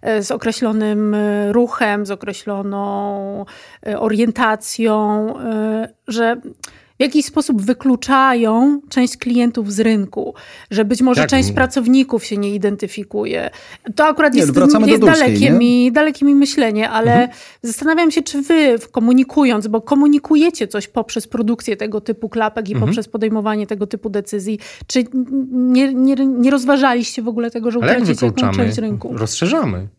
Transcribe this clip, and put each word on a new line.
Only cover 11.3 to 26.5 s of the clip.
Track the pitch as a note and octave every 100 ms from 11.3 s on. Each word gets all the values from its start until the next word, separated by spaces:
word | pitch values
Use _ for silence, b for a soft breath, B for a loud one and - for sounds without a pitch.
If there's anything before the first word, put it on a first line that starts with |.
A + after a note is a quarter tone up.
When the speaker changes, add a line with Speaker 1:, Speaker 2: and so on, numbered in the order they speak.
Speaker 1:
część | C4+ D#3+
Speaker 2:
mm. | G2+
Speaker 1:
pracowników | B3+ C4+ A#3+ C4 C4 A#3
się | - G3+
nie | G3+
identyfikuje. | G3+ G3+ G3+ F#3+ - G3+ G#3 G#3+ E3 - B B B -
To | G#3+ D4+
akurat | D#4 D4+
Speaker 3:
Nie, | C4+
Speaker 1:
jest, | C#4+
Speaker 3:
wracamy | - C#4+ D4 -
do |
Speaker 1:
jest | -
Speaker 3:
Dulskiej, | - - -
Speaker 1:
dalekie | - -
Speaker 3:
nie? | A#3+
Speaker 1:
mi, | A#3+ B3 B3
dalekie | B3 D4+ D4 C#4+
mi |
myślenie, | C#4 C#4 - A#3 G#3+ A3
ale | A3 A#3
Speaker 2:
Mhm. | A#3+ B3 B B B
Speaker 1:
zastanawiam | A#3+ A3 D4 D#4+ E4+
się, | D#4+
czy | - C#4+
wy | C#4 E4 D4 A#3
w-, | -
komunikując, | - A3+ B3 C4 - C4+ G#3+ G#3+
bo | A3
komunikujecie | A3 C#4+ D4 D4 - D#4 E4+ F4 G#3
coś | G#3 -
poprzez | - - - -
produkcję | A#3 A3 A#3 - G3
tego | G#3+ G#3
typu | G#3 A3 A3+
klapek | A3+ G#3+ A3 G3+
i |
Speaker 2:
Mhm. | C3 B2+
Speaker 1:
poprzez | A3+ G#3+
podejmowanie | A3+ A3 A3 G#3+ G#3+ G3+
tego | G#3 G3+
typu | G#3 A3
decyzji, | G3+ G3+ G#3 G3 G#3+ B B -
czy | C4
n-, | A#3+ C4 B3+ C4+ C4 B3+ B3+
nie, | B3+ C4+
nie, | B3+ C4 C4+
nie | C4+ B3 B3